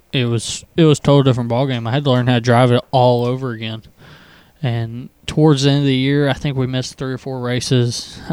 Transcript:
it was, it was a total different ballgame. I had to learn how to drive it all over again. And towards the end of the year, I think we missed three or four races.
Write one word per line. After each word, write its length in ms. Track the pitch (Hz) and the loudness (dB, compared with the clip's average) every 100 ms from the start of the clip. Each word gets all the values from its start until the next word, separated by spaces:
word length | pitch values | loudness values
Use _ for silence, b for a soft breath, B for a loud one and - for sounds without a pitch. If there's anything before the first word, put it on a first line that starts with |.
| _ | _
it 140 | 139 120 | -2 0
was, 380 | 117 - - - - | -2 -4 -12 -8 2
it 60 | |
was 160 | 160 143 | 4 4
a 20 | |
total 220 | - 143 | 4 4
different 260 | 135 123 117 | 4 2 0
ballgame. 380 | 117 139 123 113 | -2 -2 -4 -4
I 40 | |
had 120 | 135 | -2
to 80 | 143 | 0
learn 160 | 123 123 | 0 2
how 80 | 123 | 0
to 60 | |
drive 300 | 120 117 127 | 2 4 4
it 120 | 120 - | 2 0
all 340 | 131 123 120 120 | 2 4 2 0
over 240 | 131 131 | -4 -6
again. 320 | 113 113 110 - _ B B B B B B | -8 -10 -12 -16 _ B B B B B B
And 460 | 139 117 117 117 139 _ - | -4 -4 -6 -8 -14 _ -8
towards 360 | - 156 139 | 2 4 4
the 60 | 139 | 2
end 80 | 139 | 2
of 40 | 143 | 2
the 100 | 131 | 0
year, 320 | 135 143 139 | 2 2 0
I 40 | |
think 240 | 123 151 131 | -2 -4 -4
we 80 | 127 | -4
missed 320 | 131 123 - | -4 -6 -8
three 160 | 131 | -8
or 40 | 127 | -8
four 200 | 135 131 | -8 -8
races. 800 | 123 123 - 131 120 113 - - B | -4 -4 0 0 0 -2 -10 -14 B